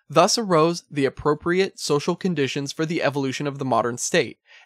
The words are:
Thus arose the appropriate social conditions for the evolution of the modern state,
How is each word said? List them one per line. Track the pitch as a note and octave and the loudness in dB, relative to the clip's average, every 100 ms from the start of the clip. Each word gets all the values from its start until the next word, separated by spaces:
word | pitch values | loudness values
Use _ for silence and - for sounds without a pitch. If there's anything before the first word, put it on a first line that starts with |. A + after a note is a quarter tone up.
| - | -2
Thus | D3+ F3+ - | 4 4 4
arose | G#3 E3 E3 F3 - | 2 4 4 0 -6
the | D3 C3 | -2 -2
appropriate | - D3+ D3+ E3+ F3+ F#3+ - | 0 -2 -2 0 0 0 -2
social | - D3 - | -2 -2 0
conditions | F3 F#3+ D3+ C3 D3 C#3 | -2 -2 0 -2 -2 -6
for | - | -4
the | D#3+ E3 | -4 0
evolution | C#3 C#3+ C3+ B2+ D3 | 0 0 -4 -4 -6
of | C#3 | -6
the | |
modern | C3+ A2+ A#2 B2 | 0 0 0 -2
state, | - F3 A2+ - _ - | 0 0 0 -6 _ -20